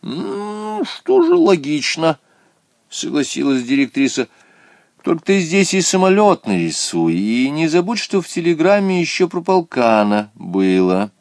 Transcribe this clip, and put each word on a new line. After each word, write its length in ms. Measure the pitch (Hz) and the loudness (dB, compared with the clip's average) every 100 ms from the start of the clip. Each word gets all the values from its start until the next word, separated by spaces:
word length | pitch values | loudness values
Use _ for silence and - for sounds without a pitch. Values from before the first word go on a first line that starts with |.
«Ну, 800 | 175 151 202 202 208 208 214 214 - | -10 -8 -8 -8 -8 -10 -8 -6 -8
что 380 | - - 381 | -8 0 2
же, 120 | 330 349 | 4 4
логично», 840 | 320 180 139 151 - - 165 156 _ _ _ _ _ _ _ | 4 2 0 -4 -4 -2 -2 -2 _ _ _ _ _ _ _
согласилась 760 | - 131 139 131 - 143 135 | -12 -6 -4 -4 -4 -2 -2
директриса. 640 | 120 139 135 - 135 - 123 _ _ _ _ _ _ _ | 0 -2 0 0 -2 -2 -6 _ _ _ _ _ _ _
«Только 220 | - 165 - | -4 -4 0
ты 140 | 196 | 0
здесь 340 | 165 190 185 | 2 2 2
и 80 | 190 | 0
самолет 640 | 165 190 185 190 208 180 - | 0 2 4 4 4 2 0
нарисуй, 720 | 95 82 78 - 87 82 82 | -2 -2 -4 -4 -2 0 0
и 340 | 104 117 131 | 0 0 -2
не 180 | 151 160 | 0 0
забудь, 300 | 165 180 226 | 0 0 -4
что 240 | - 196 | -2 -4
в 60 | 170 | -2
телеграмме 760 | - 170 165 165 202 196 185 | -4 -2 0 2 2 2 0
еще 260 | 165 - 175 | -2 0 -2
про 140 | 180 | -2
полкана 920 | 170 190 165 - 117 110 104 104 104 - | 0 0 0 0 2 4 2 0 -2 -12
было». 760 | 90 95 95 92 92 92 104 _ | -6 0 2 4 2 0 -2 _